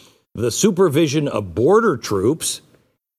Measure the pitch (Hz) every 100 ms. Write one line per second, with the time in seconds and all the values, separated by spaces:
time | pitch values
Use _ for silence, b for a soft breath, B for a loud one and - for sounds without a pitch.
0 | B B B - 117 - 208 175 185 135
1 | 165 147 143 110 101 85 131 214 226 131
2 | - 98 101 160 - - _ _ _ _
3 | _